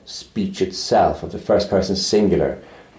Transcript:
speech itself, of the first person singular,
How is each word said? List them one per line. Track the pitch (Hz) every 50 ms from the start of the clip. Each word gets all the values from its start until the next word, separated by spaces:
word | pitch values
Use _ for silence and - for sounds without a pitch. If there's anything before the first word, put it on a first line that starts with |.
| -
speech | - - - - - - 110 98 95 - -
itself, | 95 92 - - - - 120 104 90 80 - - -
of | 85
the | - 87
first | - - 107 98 - -
person | - 95 92 - 98
singular, | 95 - - - 104 104 95 87 82 76 67 - - - - - - - - _